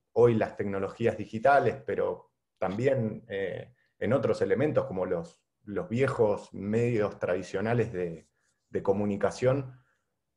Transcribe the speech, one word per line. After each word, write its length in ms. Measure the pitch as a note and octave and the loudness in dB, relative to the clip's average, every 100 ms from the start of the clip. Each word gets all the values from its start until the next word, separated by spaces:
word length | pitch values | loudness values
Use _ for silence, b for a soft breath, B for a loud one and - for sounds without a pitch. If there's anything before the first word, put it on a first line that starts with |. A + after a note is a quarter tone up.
| _ | _
hoy 220 | - A#2+ | 6 6
las 220 | A2+ F#2+ - | 6 0 -2
tecnologías 600 | G2+ G2 F#2+ - A2+ - | -4 -2 -4 -2 0 0
digitales, 640 | G2+ A2 C3+ C#3 A#2+ - | -6 0 4 6 4 0
pero 460 | - G2+ F#2+ F2+ - _ _ _ | -4 -2 -2 -2 -10 _ _ _
también, 680 | F#2 G2+ C3 C3 A2 F#2+ - | -4 0 0 2 0 -6 -8
eh, 460 | G2 F#2+ E2 - _ _ _ | -6 -6 -6 -12 _ _ _
en 140 | G2+ | 0
otros 260 | C3 A#2+ G#2+ | 0 0 0
elementos 460 | G2 F#2+ D3+ B2 F2+ | 0 2 2 0 -2
como 180 | F#2 | -4
los, 380 | F#2 F2 E2+ - _ _ | -4 -4 -6 -14 _ _
los 260 | - G2 F2 | -10 -8 -4
viejos 640 | A#2 C3+ B2 A2 F#2+ - | -2 0 2 2 0 -6
medios 640 | G2 G2 A2 A#2+ A#2 G#2 - | -10 -4 0 0 0 -2 -2
tradicionales 760 | G2+ F#2 F#2 F#2+ G#2+ A#2+ G#2 | -4 -4 -4 -4 -2 0 -2
de, 360 | F2+ F2 E2 - _ _ _ _ | -4 -6 -8 -16 _ _ _ _
de 120 | G2 | -4
comunicación, 960 | F2 G2 G#2 G2+ G2+ - B2+ C#3 C3+ b b b b _ _ | 0 0 0 0 -2 0 0 0 -2 b b b b _ _